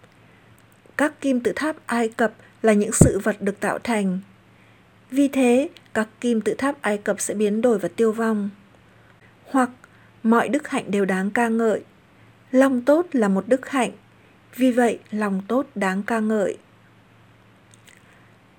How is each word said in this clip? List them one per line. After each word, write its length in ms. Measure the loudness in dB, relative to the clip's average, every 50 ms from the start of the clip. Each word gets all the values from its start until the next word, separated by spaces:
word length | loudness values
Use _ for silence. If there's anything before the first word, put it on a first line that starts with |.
| -20 _ _ _ -20 -20 _ _ _ _ -20 _ _ _ _ _ _ -16 -4
Các 240 | -2 -2 -2 -2 -4
kim 200 | -2 -2 -2 0
tự 120 | 0 -2 -4
tháp 200 | -2 -4 -6 -6 -8 -8
Ai 220 | -6 -2 -2 -2 -2
Cập 240 | 0 -2 -2 -2 -2 -6 -16 -20 -14 _ 0
là 100 | 2 2
những 200 | 4 2 0 6
sự 260 | 6 6 6 6 2
vật 180 | -2 -2 -4 -2 -4
được 180 | -4 -4 -4
tạo 180 | -4 -6 -6 -6
thành. 420 | -4 -4 -4 -2 -2 -2 -4 -4 -8 -12 -20 _ _ _ _ _ _ _ _ _ _ _ _ _ _ _
Vì 180 | -2 0 0 0
thế, 400 | 2 2 2 4 4 2 2 -2 -6 -14 -20 -6 _
các 140 | -4 -4 -4 -6 _
kim 200 | -4 -2 -2 0
tự 140 | 0 -2 -4
tháp 280 | -2 -2 -4 -4 -4 -4
Ai 160 | -4 -4 -2
Cập 220 | -2 -4 -4 -4
sẽ 140 | -4 -6 -2
biến 280 | -2 0 0 0 2 2
đổi 160 | 2 2 2
và 100 | 0 -4 -2
tiêu 160 | 0 0 0 0
vong. 380 | 0 -2 -2 -2 -2 -4 -6 -8 -12 -20 _ _ _ _ _ _ _ _ _ _ _ -20 -20 _ _ _ -4 0
Hoặc 180 | 0 0 0 -4 -10 -20 -20 _ -20 -20 -20 _ _ 0
mọi 260 | 2 2 2 2 0
đức 200 | -2 -4 -4 -4
hạnh 220 | -6 -8 -6 -4
đều 140 | -2 -2 0
đáng 260 | 0 0 -2 -2 -2
ca 180 | -2 0 0 0
ngợi. 340 | 0 0 0 0 0 -2 -4 -10 _ _ _ _ _ _ -20 -20 _ _ _ _
Lòng 320 | 2 4 4 4 2 0 2
tốt 240 | 2 2 2 2 0 0
là 160 | 0 2 2
một 160 | 2 0 0 0
đức 200 | -2 -2 -2 -4
hạnh, 220 | -4 -2 -2 -4 -6 -10 _ _ _ _ _ _ _ _ _ _ -4
vì 160 | 0 0 2 2
vậy 260 | 2 2 2 0 -2 -8 -10
lòng 320 | -6 -4 -4 -2 -4 -4 -4 -2
tốt 180 | -2 -2 -2 -4 -4
đáng 280 | -4 -4 -2 -2 -4 -4
ca 180 | -4 -2 -2
ngợi. 360 | -2 0 0 0 0 -2 -4 -6 -12 _ _ _ _ _ _ _ _ _ _ _ _ _ _ _ _ _ _ _ _ _ -20 -20 _ -20 -20 -20 -20 -20 -20 -20 -20 _ _ _ _ _ _